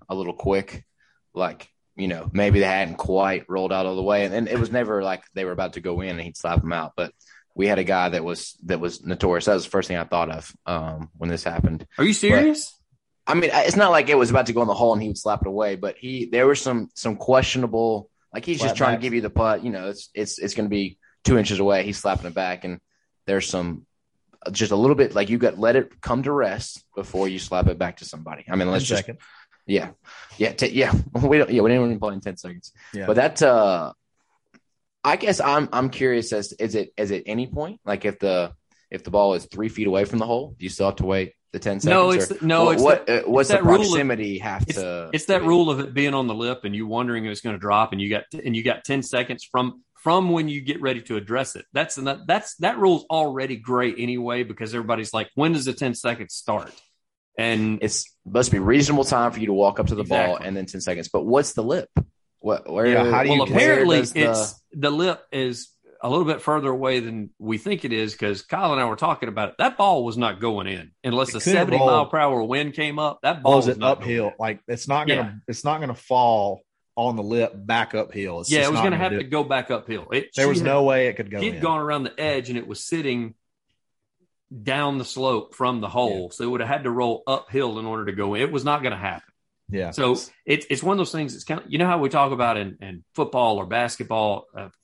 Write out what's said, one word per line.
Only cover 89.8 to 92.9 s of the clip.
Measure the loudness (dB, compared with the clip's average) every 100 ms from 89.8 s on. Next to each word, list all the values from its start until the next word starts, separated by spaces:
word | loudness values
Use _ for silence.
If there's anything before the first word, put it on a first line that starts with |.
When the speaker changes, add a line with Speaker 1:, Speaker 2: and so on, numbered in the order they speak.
| -6
Speaker 2:
So | -2 0 0 -4 _
it's, | -2 -2 0
it's | -4
one | 0
of | 0
those | -2
things. | -4 -8
It's | -10
kinda, | -10 -10 -4
you | 0
know | 2
how | 2
we | 2
talk | 2 2
about | 2 0 0
in, | -4 -10
in | -14